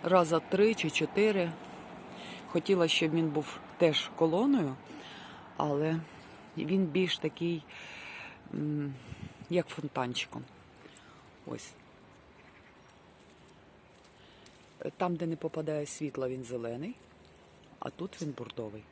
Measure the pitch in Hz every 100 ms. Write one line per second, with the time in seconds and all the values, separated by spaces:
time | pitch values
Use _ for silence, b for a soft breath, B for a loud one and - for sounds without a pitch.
0 | 170 180 165 165 - 190 214 226 160 -
1 | 156 - 214 196 170 160 - - - -
2 | - B B B - 175 156 190 170 -
3 | 165 165 160 147 147 - - - 170 139
4 | - - 165 170 262 277 147 131 B B
5 | B B B B B - 147 143 156 165
6 | 160 B B B B - 151 190 180 151
7 | 185 - 156 - 170 170 - B B B
8 | B B B B - - 151 147 143 135
9 | B B B B - 175 - - 147 -
10 | 123 123 - 123 123 - - - B B
11 | B B B - - - - - - -
12 | - - - - - - - - - -
13 | - - - - - - - - - -
14 | - B B B B B B - - -
15 | 180 170 165 165 160 160 156 151 147 -
16 | 147 135 131 131 123 123 117 117 170 254
17 | - - - - - - - - - -
18 | 190 - 151 131 113 - 110 107 104